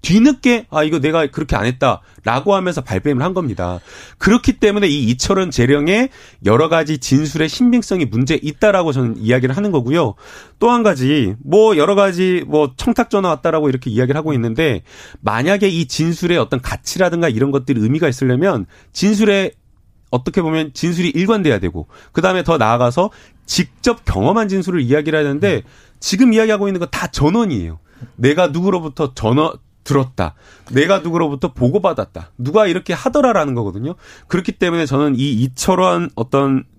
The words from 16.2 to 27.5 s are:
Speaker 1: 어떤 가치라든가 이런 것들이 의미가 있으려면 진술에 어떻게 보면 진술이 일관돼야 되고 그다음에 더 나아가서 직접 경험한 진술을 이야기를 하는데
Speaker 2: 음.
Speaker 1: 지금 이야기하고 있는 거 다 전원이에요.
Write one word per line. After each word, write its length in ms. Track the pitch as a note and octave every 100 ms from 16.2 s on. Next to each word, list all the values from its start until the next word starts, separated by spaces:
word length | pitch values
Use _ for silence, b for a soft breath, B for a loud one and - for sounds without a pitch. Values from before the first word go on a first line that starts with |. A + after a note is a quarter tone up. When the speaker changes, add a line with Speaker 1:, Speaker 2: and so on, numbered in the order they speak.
| F3 E3+
Speaker 1:
어떤 240 | A2+ B2+
가치라든가 680 | - - - - F3+ E3+ E3
이런 220 | A2+ C#3
것들이 280 | C#3 B2+ B2
의미가 260 | G#2+ D3+ D#3+
있으려면 580 | B2+ C3 B2+ F#3+ C#3 F#2 b b
진술에 580 | - G3 G#3 G#3+ G3 F#3+ _ _ _ _ _ _
어떻게 300 | B2+ D3 -
보면 300 | D#3+ D#3+ D#3
진술이 360 | - E3+ E3+ F3+
일관돼야 500 | E3+ G3 A3 D#3+ G#2
되고 280 | F2+ E2 D2 B B
그다음에 300 | - F#3 F#3
더 140 | D#3+ D3+
나아가서 540 | A2 A#2+ B2 B2+ G3 b b _ -
직접 560 | - - _ - A#3
경험한 420 | - F#2+ A2+ A3 G#3+
진술을 340 | G3 F#3 F3
이야기를 360 | A#2+ D3 D3+ D#3
하는데 380 | D3 C#3+ G3+ C3+
Speaker 2:
음. 40 | - b b b
Speaker 1:
지금 340 | - G3 B3+
이야기하고 340 | A3 A3 G#3 G3+
있는 120 | F#3
거 60 | E3+
다 160 | - E3+
전원이에요. 720 | - C#3+ A3 A3